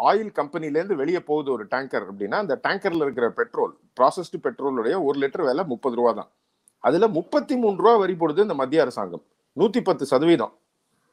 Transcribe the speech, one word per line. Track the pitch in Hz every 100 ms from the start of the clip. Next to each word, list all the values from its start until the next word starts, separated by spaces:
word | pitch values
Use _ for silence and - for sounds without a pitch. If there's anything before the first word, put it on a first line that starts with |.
| 123
ஆயில் | 196 214
கம்பெனிலேருந்து | - 147 170 156 147 196
வெளியே | 165 143 175
போகுது | - 151 139
ஒரு | 123
டேங்கர் | 104 127 135 123 95
அப்படின்னா, | 101 101
அந்த | 165 202 127
டேங்கர்ல | 147 185 196 170
இருக்கிற | 143 123 117
பெட்ரோல், | 101 117 - 120 - _ -
ப்ராசஸ்டு | 131 170 165 170
பெட்ரோலுடைய | 139 117 139 127 110 185
ஒரு | 143 143
லிட்டர் | 139 -
விலை | 147 135
முப்பது | 185 117 135 117
ரூபா | 120
தான். | 104 - _ _ _ _ _
அதுல | 117 160 220
முப்பத்தி | 208 - 294 - 254
மூன்று | 226 185
ரூபா | 196 226
வரி | 190
போடுது | 180 160 151
இந்த | 208
மத்திய | 147 131 156
அரசாங்கம், | 135 120 95 85 _ _ _ -
நூத்தி | 208 240
பத்து | 185 170 139
சதவீதம். | 131 165 165 110 _ _ _ _ _ _